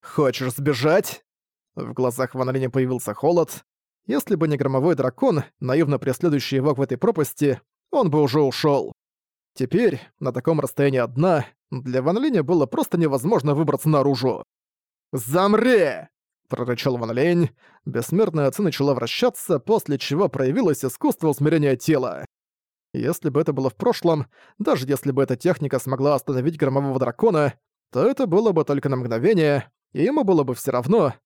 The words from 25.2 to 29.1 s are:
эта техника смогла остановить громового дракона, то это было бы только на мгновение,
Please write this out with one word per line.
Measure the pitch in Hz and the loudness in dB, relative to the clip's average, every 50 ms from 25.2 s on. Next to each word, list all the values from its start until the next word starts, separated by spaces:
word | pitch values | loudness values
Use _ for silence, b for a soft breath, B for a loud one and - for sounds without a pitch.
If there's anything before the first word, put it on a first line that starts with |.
эта | 139 - 131 | 0 0 -2
техника | - - 170 180 - 147 139 - 127 | -2 0 -2 0 0 -2 -4 -4 -4
смогла | - 135 131 127 135 143 147 | -4 -4 -4 0 0 0 0
остановить | 135 - - 139 127 123 156 165 151 | 0 -2 -2 -4 -2 -2 -2 -2 0
громового | 160 135 131 139 143 139 131 131 | -2 0 0 0 -2 0 -2 -2
дракона, | 127 120 113 - - 233 185 156 147 139 - _ _ _ _ _ _ _ | -2 -2 -2 0 0 2 2 2 0 0 -2 _ _ _ _ _ _ _
то | - 123 156 | -2 0 2
это | 240 277 - 269 | 2 2 0 -2
было | 202 160 202 233 220 | 2 2 2 2 2
бы | 185 160 143 | 2 0 0
только | - 143 143 - 143 | 0 -2 -2 0 -2
на | 135 | -2
мгновение, | 127 123 117 | -2 -2 -4